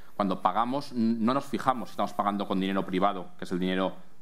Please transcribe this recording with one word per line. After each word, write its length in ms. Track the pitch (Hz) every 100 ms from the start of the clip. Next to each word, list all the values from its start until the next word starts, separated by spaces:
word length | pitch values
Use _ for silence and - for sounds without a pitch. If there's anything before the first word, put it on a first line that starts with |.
| - -
cuando 260 | 98 95
pagamos 520 | 95 98 120 139 -
n-, 240 | 123 113 117
no 140 | 110
nos 100 | 135
fijamos 460 | - 101 131 127 -
si 40 |
estamos 200 | - 101
pagando 340 | - 101 101 98
con 120 | 95
dinero 240 | 95 98 92
privado, 460 | 92 98 95 87 -
que 60 |
es 80 | 98
el 80 | 90
dinero 360 | 92 92 92 - - -